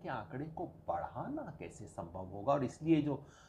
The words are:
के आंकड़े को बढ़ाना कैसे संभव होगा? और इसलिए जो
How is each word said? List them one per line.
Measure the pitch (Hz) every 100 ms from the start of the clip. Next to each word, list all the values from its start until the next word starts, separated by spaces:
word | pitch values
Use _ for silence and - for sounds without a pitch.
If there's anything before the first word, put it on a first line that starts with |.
के | 185
आंकड़े | 123 104 127 156
को | - 170
बढ़ाना | - - 151 - - 208 302 226 -
कैसे | 85 - 104
संभव | - 85 92 92
होगा? | 98 107
और | 143
इसलिए | 123 - 156 160
जो | 143 135 - -